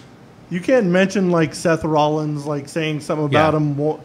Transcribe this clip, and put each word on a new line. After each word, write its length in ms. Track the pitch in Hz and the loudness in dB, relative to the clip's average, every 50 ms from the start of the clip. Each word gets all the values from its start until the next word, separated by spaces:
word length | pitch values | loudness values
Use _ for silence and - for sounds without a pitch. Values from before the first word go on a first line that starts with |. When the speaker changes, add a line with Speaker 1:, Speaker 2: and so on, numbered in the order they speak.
| - - - - - - - - - - | -20 -20 -20 -20 -20 -20 -20 -20 -12 -8
Speaker 1:
You 80 | 170 180 | -8 -6
can't 240 | 175 - 262 247 208 | 0 2 2 2 4
mention, 460 | 170 180 185 196 190 - 202 190 180 | 4 2 2 2 2 2 0 2 2
like, 240 | 175 165 160 135 - | 2 2 2 0 -2
Seth 280 | - - 175 160 160 - | -2 0 0 0 0 0
Rollins, 640 | 156 156 147 147 151 151 156 151 151 151 147 143 | 0 2 2 2 2 2 -2 -2 -4 -6 -6 -6
like, 240 | 151 147 143 135 - | -6 -6 -6 -6 -6
saying 300 | - 170 156 156 156 143 | -6 -4 -4 -4 -4 -6
something 260 | - - 165 151 151 | -4 -4 -4 -2 0
about 280 | 143 143 151 156 156 151 | 2 2 2 2 2 2
Speaker 2:
Yeah. 40 | |
Speaker 1:
him 180 | 156 151 147 139 | 0 0 -2 -2
wa-, 220 | 143 147 156 151 - | -2 -2 -4 -4 -6